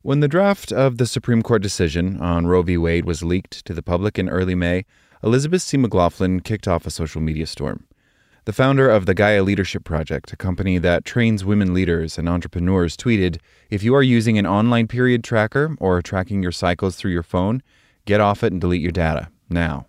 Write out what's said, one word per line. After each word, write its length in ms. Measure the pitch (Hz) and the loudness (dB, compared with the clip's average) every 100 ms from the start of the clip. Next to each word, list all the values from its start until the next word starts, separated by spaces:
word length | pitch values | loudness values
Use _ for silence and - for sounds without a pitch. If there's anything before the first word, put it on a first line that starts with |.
When 200 | - 143 | 0 0
the 80 | 147 | 2
draft 420 | 165 202 202 - | 2 2 0 -4
of 260 | 107 135 120 | 0 0 0
the 80 | 120 | -2
Supreme 360 | 117 - 117 | -2 0 0
Court 200 | 110 113 | 2 0
decision 600 | 98 - 87 80 90 98 | 0 -2 0 0 -2 -2
on 260 | 87 85 85 | -2 0 2
Roe 140 | 90 | 2
v. 160 | 87 87 | 2 0
Wade 260 | 82 85 | 2 0
was 180 | 82 78 | -2 -4
leaked 440 | 85 92 - - - | -2 -2 -4 -18 -10
to 80 | |
the 100 | 85 | -10
public 340 | - 87 104 - | -2 -2 0 -2
in 120 | 92 | -2
early 260 | 90 92 90 | -2 0 0
May, 300 | 87 90 - _ _ _ | 0 -2 -4 _ _ _
Elizabeth 400 | 107 127 151 180 | 0 0 0 -2
C. 140 | - 139 | -2 0
McLaughlin 640 | 120 95 87 - 92 92 | 2 2 0 0 -2 -2
kicked 300 | - 107 - | -4 -6 -2
off 180 | 85 - | -4 -4
a 20 | |
social 300 | - 80 80 | -8 -8 -4
media 260 | 78 78 80 | -4 -4 -8
storm. 400 | - 69 - - _ _ _ _ _ - | -8 -8 -8 -14 _ _ _ _ _ -8
The 80 | |
founder 360 | 104 131 139 135 | 0 2 4 4
of 160 | 107 90 | 4 2
the 80 | |
Gaia 300 | 92 104 104 | 2 4 4
Leadership 400 | 95 101 92 - | 2 0 -2 -6
Project, 480 | - 78 76 76 - | -4 -4 -4 -8 -8
a 60 | - | -8
company 400 | 92 90 95 90 | -6 -2 0 2
that 260 | 87 87 | 2 0
trains 400 | - 123 113 107 | 0 0 2 0
women 300 | 95 104 95 | 0 2 2
leaders 440 | 90 90 82 82 - | 2 2 0 -2 -4
and 120 | 82 | -2
entrepreneurs, 680 | 87 - 87 87 95 87 - | -2 -4 -4 0 2 0 -2
tweeted, 440 | 123 110 90 78 _ _ _ | 0 2 2 -2 _ _ _
"If 140 | 104 | -4
you 100 | 110 | 2
are 80 | 135 | 4
using 360 | 131 120 110 107 | 4 4 4 2
an 100 | 101 | 2
online 400 | 101 117 117 113 | 2 2 2 0
period 340 | 120 127 120 | 0 2 0
tracker 540 | - 117 110 135 156 147 | 0 0 0 0 -2 -2
or 200 | 95 90 | 0 0
tracking 400 | 85 98 92 101 | 0 -6 -2 -2
your 120 | 90 | -4
cycles 420 | - 92 90 95 - | -2 -2 0 -2 -4
through 160 | 101 | -4
your 100 | 87 | -4
phone, 400 | 85 90 95 127 _ _ _ _ - | -2 -2 -2 -4 _ _ _ _ -2
get 160 | 104 | 2
off 200 | 104 101 | 2 2
it 120 | 113 | -2
and 80 | 90 | -2
delete 200 | 90 90 | -2 0
your 120 | 82 | -2
data, 340 | 87 82 78 - _ _ | 0 0 -2 -8 _ _
now." 380 | 85 82 69 | -2 -2 -4